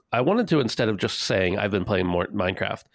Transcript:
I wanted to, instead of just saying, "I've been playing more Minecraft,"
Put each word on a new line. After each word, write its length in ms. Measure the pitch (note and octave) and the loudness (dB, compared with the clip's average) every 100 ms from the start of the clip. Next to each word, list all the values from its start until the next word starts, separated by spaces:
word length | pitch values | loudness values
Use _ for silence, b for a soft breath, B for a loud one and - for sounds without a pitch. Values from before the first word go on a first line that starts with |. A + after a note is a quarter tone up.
| _ | _
I 80 | A2+ | 0
wanted 260 | C3+ A3+ F#3+ | 2 2 2
to, 120 | D#3 | 2
instead 280 | A#2 - A2+ | 2 0 -2
of 80 | G2+ | 0
just 220 | A#2 - | -2 -2
saying, 380 | - G#2 F#2 G2+ | -2 2 2 0
"I've 140 | G#2 | 0
been 120 | G2 | 0
playing 220 | F#2+ F#2+ F2+ | 0 0 2
more 200 | F2 F2+ | 0 -2
Minecraft," 560 | G#2 F#2 F#2 G2+ - - | -2 -2 -2 -4 -6 -12